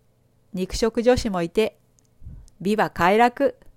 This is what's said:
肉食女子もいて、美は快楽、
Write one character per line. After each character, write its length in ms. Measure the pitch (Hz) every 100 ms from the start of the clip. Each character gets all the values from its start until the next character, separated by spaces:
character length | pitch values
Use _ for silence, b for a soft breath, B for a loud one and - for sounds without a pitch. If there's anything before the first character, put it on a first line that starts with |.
| _ _ _ _ _
肉 200 | 180 185 -
食 260 | 226 233
女 140 | 233 247
子 120 | 226
も 140 | 185
い 80 | 170
て、 280 | - 214 - _ _ _ _ - - - -
美 160 | 175 214
は 140 | 180
快 280 | - 175 214
楽、 380 | 240 247 277 - -